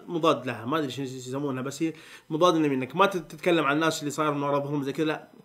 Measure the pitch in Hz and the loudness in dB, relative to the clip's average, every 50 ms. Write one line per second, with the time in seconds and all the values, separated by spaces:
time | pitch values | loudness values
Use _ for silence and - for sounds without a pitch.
0 | - - 175 165 156 160 143 143 123 131 117 107 113 120 151 165 151 131 113 135 | -10 -6 -2 2 4 4 4 4 0 -6 -6 -6 -4 -2 -2 -2 -2 -2 -4 -6
1 | 139 127 127 131 123 127 127 139 147 143 127 131 127 139 135 - 165 160 156 - | -6 -6 -8 -10 -10 -8 -6 -4 -4 -4 -4 -4 -6 -6 -4 -4 -4 -4 -4 -8
2 | - - - - - - 151 156 175 180 180 160 156 147 139 131 131 127 - 170 | -14 -20 -20 -20 -8 -6 0 4 4 6 6 4 4 2 2 0 -2 -2 2 2
3 | 196 196 190 175 156 - - 151 - 185 175 165 147 135 143 151 165 160 151 - | 2 4 2 -2 -6 -8 -12 -2 0 2 2 4 4 2 2 2 2 0 0 0
4 | 147 143 - 160 156 151 143 143 143 143 143 143 143 143 147 147 135 139 131 - | -4 -4 -2 0 0 0 0 0 0 0 0 0 0 -2 -2 -2 -2 -2 -2 -2
5 | 156 156 151 - - - - - - | 0 -2 -2 -4 -8 -14 -20 -14 -6